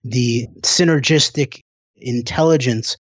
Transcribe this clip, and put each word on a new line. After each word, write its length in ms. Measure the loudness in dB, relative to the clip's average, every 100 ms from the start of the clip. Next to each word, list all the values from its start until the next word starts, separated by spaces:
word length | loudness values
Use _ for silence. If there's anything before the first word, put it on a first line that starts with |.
the 460 | -2 -2 0 -2 -6 -6
synergistic 960 | -2 2 2 2 2 2 2 -2 -6 -6 _ _ _ _
intelligence 1000 | -6 -6 -4 0 2 4 2 -2 -4 -12